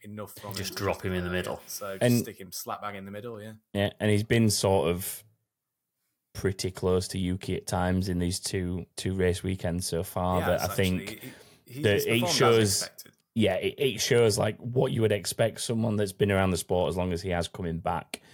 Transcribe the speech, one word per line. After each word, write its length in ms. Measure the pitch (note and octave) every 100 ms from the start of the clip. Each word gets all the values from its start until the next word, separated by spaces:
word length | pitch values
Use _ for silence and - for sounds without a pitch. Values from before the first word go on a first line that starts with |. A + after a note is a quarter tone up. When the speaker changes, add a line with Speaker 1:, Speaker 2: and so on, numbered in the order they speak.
Speaker 1:
enough 320 | G#2 G#2 G2
from 160 | - G2+
him 60 | G2
Speaker 2:
Just 200 | F#2 -
Speaker 1:
to 60 |
Speaker 2:
drop 220 | G2 E2+
him 80 | G2
in 100 | F#2
the 60 | F2+
Speaker 1:
justify 80 | F2+
it. 140 | F2
Speaker 2:
middle. 100 | - -
Speaker 1:
So 240 | - G2+ G2
just 40 |
Speaker 3:
And 160 | B2 A#2+
Speaker 1:
stick 200 | A2 G2
him 100 | F#2+
slap 300 | - - G2+
bang 140 | G#2 G2+
in 80 |
the 60 | G2
middle, 280 | G2+ A#2 A2
yeah. 120 | G#2+ A2 _
Speaker 3:
Yeah, 180 | G2+ G2+ -
and 100 | G#2
he's 140 | G#2
been 260 | G#2+ A#2 A2+
sort 380 | - G2+ F#2+ D2+
of 320 | F2 F#2+ - - _ _ _ _ _ _ _ _ _ _
pretty 360 | - G2 F#2 F#2
close 380 | - F#2+ F2+ F#2
to 100 | F#2+
Yuki 380 | F2+ F#2+ - F#2
at 100 | -
times 420 | F#2 F2+ F#2 G2
in 100 | F2
these 220 | F2 F2+
two, 460 | - G2 F2+ F2+ - -
two 180 | -
race 280 | F#2+ F2+ F2
weekends 440 | F#2+ F#2 F2 E2+ F#2
so 160 | E2
far, 380 | E2 - F2+ F#2
Speaker 1:
Yeah, 60 | F2
Speaker 3:
but 60 |
I 20 |
Speaker 1:
it's 100 | F2
actually, 200 | F#2 G2 F#2+ F2+ -
Speaker 3:
think 40 | - - - - - -
Speaker 1:
he, 60 |
he, 80 | B2
Speaker 3:
that 120 | C#3+
Speaker 1:
he's 100 | G2+ -
Speaker 3:
it 20 | A#2
Speaker 1:
performed 40 | B2
as 40 | -
Speaker 3:
shows 460 | B2 A2+ G#2 G2
Speaker 1:
expected. 300 | - - - _ _
Speaker 3:
Yeah, 200 | A#2 G2
it, 200 | F#2 G2 -
it 220 | C#3 A2
shows, 360 | - A#2+ A#2 G#2
like, 200 | G#2+ G#2+
what 340 | A#2+ B2 -
you 80 | B2
would 120 | A2
expect 480 | G#2 F2 - A2+ -
someone 340 | - A2+ A2+ G#2
that's 160 | G2+
been 180 | - G#2
around 180 | G2 F#2+
the 60 | E2+
sport 320 | - F2+ D#2
as 60 | F2
long 140 | F2+
as 80 | E2+
he 80 | F#2+
has 180 | F2 E2+
coming 300 | - F2 E2
back. 420 | E2 E2+ - - -